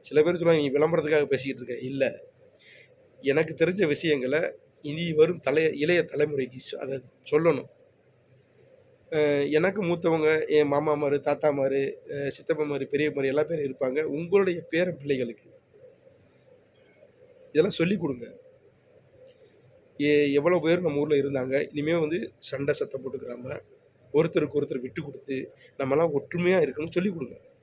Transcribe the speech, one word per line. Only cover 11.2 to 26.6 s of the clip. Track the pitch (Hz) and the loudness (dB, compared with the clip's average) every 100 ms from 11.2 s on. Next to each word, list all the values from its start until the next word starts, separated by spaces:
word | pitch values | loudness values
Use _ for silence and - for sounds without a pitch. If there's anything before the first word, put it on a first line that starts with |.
தாத்தாமாரு, | 143 147 156 139 135 135 139 - - | 0 2 2 2 0 0 -2 -6 -10
அ, | 143 143 | -6 -6
சித்தப்பாமாரு, | 131 - 156 151 143 135 | -8 -4 -2 -2 -4 -2
பெரியம்மாரு | 143 151 139 135 | 0 0 0 -2
எல்லா | 135 | 0
பேரும் | 156 165 | 0 -2
இருப்பாங்க. | 143 131 131 131 | -4 -4 -2 -2
உங்களுடைய | 156 147 170 196 190 175 | -4 -4 -4 -2 0 -2
பேரன் | 165 160 180 151 | -4 -2 -2 -4
பிள்ளைகளுக்கு | 143 135 120 113 - - _ _ - _ _ _ _ _ _ _ _ _ _ _ - _ - - - | -4 -4 -4 -8 -18 -20 _ _ -20 _ _ _ _ _ _ _ _ _ _ _ -20 _ -20 -20 -4
இதெல்லாம் | 143 180 | 0 2
சொல்லிக் | - 170 202 | 2 -2 0
கொடுங்க. | 160 123 117 - - - _ _ _ _ _ _ - _ - _ _ _ _ _ | -4 -6 -10 -18 -20 -20 _ _ _ _ _ _ -20 _ -20 _ _ _ _ _
எ-, | 143 147 147 | 4 4 6
எவ்வளவு | 139 151 180 | 4 4 2
பேர் | 151 175 | 4 2
நம்ம | 175 143 | 2 0
ஊர்ல | 147 147 | 2 2
இருந்தாங்க, | 139 135 127 135 151 | 2 -2 0 -2 -2
இனிமே | 151 147 170 | -4 -2 0
வந்து | 151 170 226 - | 0 -2 -6 -12
சண்டை | - 135 143 | -10 -6 -2
சத்தம் | 143 135 131 | -2 -4 -6
போட்டுக்கிறாம, | 127 131 123 120 127 143 - _ _ _ _ | -8 -10 -10 -12 -10 -12 -14 _ _ _ _
ஒருத்தருக்கு | 143 160 170 151 147 | 0 2 2 0 -2
ஒருத்தர் | 143 139 | -2 -6
விட்டு | 127 147 | -8 -10
கொடுத்து, | 143 135 - 131 131 - - _ | -10 -12 -8 -8 -8 -16 -20 _
நம்மலாம் | 135 139 170 | 0 2 2
ஒற்றுமையா | 143 - 170 175 185 | 0 -4 -2 2 4